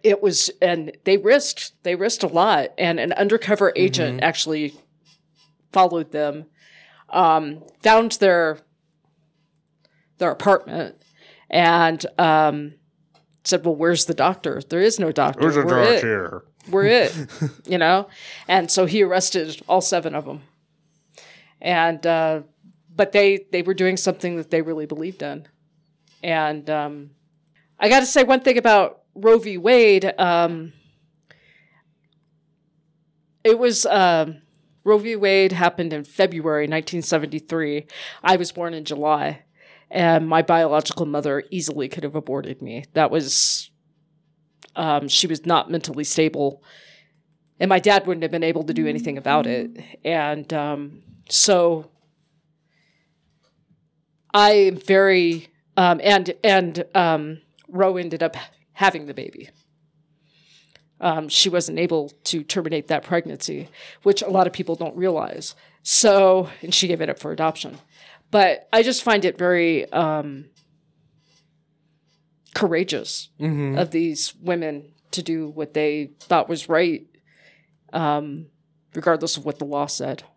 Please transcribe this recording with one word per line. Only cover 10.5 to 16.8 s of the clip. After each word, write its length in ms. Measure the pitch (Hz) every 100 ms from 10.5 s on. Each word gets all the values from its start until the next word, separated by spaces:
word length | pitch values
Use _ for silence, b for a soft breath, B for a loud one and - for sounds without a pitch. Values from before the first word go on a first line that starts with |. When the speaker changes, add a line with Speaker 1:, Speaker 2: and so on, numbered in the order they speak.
| 190 - 165 131 - b b b b b
Speaker 1:
and, 540 | 180 170 170 165 160 - -
um, 560 | 170 156 156 147 147 - _ _ _ _ _ _
said, 200 | - 180
"Well, 100 | 170 151
where's 300 | 165 165 -
the 80 |
doctor? 460 | 165 151 185 156 135 -
There 120 | 170
is 180 | 214 214
no 100 | 165
doctor. 280 | 151 143 139
Speaker 2:
There's 160 | 160 143
a 80 | 131
Speaker 1:
We're 160 | 127
it. 100 | 165
Speaker 2:
doctor." 500 | 226 120 104 87 92 _ _ -
Speaker 1:
We're 140 | 190